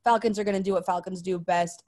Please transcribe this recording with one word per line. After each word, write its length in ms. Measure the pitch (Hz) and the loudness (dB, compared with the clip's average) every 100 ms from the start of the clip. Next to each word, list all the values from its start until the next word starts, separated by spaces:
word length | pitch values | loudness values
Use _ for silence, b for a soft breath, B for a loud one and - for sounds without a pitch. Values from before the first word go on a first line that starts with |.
Falcons 340 | 240 233 233 208 | 2 4 2 -2
are 60 | |
gonna 180 | 208 196 | 0 0
do 120 | 190 | 0
what 120 | 190 185 | 0 0
Falcons 340 | 180 185 185 | -2 -4 -8
do 200 | 180 180 | -4 -4
best, 420 | 170 175 170 - | 0 0 0 -4